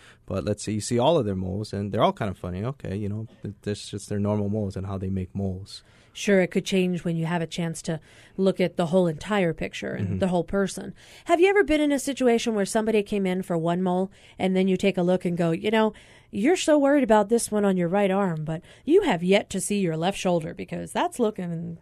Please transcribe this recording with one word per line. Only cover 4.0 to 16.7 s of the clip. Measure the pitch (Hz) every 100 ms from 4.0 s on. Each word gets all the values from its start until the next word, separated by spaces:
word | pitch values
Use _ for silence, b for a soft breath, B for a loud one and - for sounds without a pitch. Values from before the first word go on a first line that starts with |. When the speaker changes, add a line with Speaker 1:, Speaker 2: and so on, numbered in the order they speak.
| -
Speaker 1:
their | 104
normal | 101 107 101
moles | 107 98 95
and | 95
how | 95
they | 95
make | 95 92
moles. | 98 98 92 101 - b b b
Speaker 2:
Sure, | - - 190
it | 175
could | 190
change | - 190 180 175
when | 175
you | 165 165
have | 175
a | 165
chance | - 165 160
to | - 156 B B B -
look | 190 185
at | 175 -
the | 160
whole | 185 175
entire | 151 - 208 170
picture | 156 170 - 202
and | - 180
Speaker 1:
Mm-hmm. | 92
Speaker 2:
the | 185
whole | 180
person. | 165 196 190 - - - B B -
Have | 339
you | 381
ever | 403
been | 285 311
in | 294
a | 277
situation | 277 240 247 233 240 214
where | 190
somebody | 226 220 214
came | 202 208 190
in | 185
for | 185 170
one | 165 175
mole | 185 180 190 B B -
and | 190 185
then | 190
you | 185
take | 202 185
a |
look | 175 185
and | 175 170
go, | 170
"You | 165 214
know, | 220 220 B B B B
you're | 202 262 359
so | -